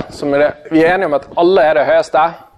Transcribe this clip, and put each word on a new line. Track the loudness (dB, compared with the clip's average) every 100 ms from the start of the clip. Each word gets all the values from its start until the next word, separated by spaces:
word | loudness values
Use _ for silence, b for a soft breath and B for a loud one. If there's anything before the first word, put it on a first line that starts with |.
| -4
som | -8 -4
er | 0
det, | 0 -2 -4
vi | 0
er | 2
enige | 0 -2
om | -4
at | -6 -2
alle | 2 2 2
er | 2
det | 2
høyeste, | 0 0 0 0 -4 -20